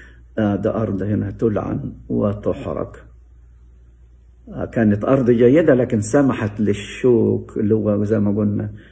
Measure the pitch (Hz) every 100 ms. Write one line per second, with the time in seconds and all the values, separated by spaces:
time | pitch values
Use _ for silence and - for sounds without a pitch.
0 | - - - - 104 98 104 110 107 98
1 | 95 104 101 104 117 98 - - - -
2 | - 120 107 98 98 - - 73 - -
3 | - - _ - - - - - - _
4 | _ - _ _ - - 90 123 107 101
5 | 104 135 120 117 123 151 160 127 120 113
6 | 101 143 135 110 107 - 104 101 - -
7 | 127 117 107 107 107 - 104 107 104 104
8 | 104 117 101 101 104 104 107 104 -